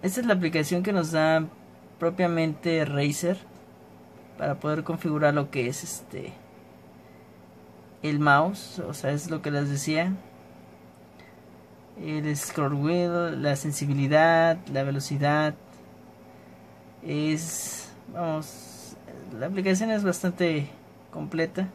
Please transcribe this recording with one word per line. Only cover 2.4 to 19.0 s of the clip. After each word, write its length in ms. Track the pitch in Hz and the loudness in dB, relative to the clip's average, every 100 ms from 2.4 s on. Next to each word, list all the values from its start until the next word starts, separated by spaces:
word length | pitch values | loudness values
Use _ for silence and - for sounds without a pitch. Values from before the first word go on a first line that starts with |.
| 160 151 170 165 | 0 0 0 0
Razer 540 | 147 143 143 147 175 185 - - - - - - - - - - | 2 2 0 0 -2 -2 -6 -20 -20 -20 -20 -20 -20 -20 -20 -6
para 200 | 147 139 | -4 -2
poder 280 | 151 151 | -2 -2
configurar 480 | 151 165 170 151 147 | -2 -4 -2 2 4
lo 180 | 147 139 | 4 0
que 160 | 139 123 | -2 -2
es 160 | 139 | -4
este 520 | 170 - - - - - - - - - - - - - - - - - - - - - | -8 -12 -12 -12 -12 -14 -20 -20 -20 -20 -20 -20 -20 -20 -20 -20 -20 -20 -20 -20 -20 -8
el 180 | 151 147 | -2 2
mouse, 580 | 147 143 165 202 - - | 6 6 6 0 -10 -10
o 120 | 170 | -8
sea, 200 | 147 160 | -4 -2
es 180 | 147 170 | -2 -2
lo 100 | 156 | -4
que 80 | 147 | -2
les 200 | 143 143 | -2 0
decía. 420 | 139 139 156 175 190 - - - - - - - - - - - - - - - - - - | -2 0 0 0 -2 -6 -20 -20 -20 -20 -20 -20 -20 -20 -20 -20 -20 -20 -20 -20 -20 -20 -12
El 380 | 160 151 151 147 | -6 -4 -2 -2
scroll 380 | - - 143 | -4 -2 0
wheel, 680 | 143 147 175 175 170 170 143 | 2 2 2 2 0 -2 0
la 140 | 143 139 | 0 0
sensibilidad, 1000 | 156 143 147 139 139 151 160 165 165 165 - | -2 -2 0 2 4 6 8 8 6 2 -2
la 120 | 139 | -2
velocidad. 680 | 139 139 135 143 143 151 151 151 - - - - - - - - - - - - - - | 0 -2 -2 0 2 4 2 -2 -14 -20 -20 -20 -20 -20 -20 -20 -20 -20 -20 -20 -20 -16
Es, 880 | 175 147 156 156 165 - - - - - - | -6 -2 0 0 -2 -8 -8 -10 -14 -18 -12
vamos, 840 | - 170 156 156 - - - - - | -4 -2 -2 -4 -14 -18 -18 -18 -18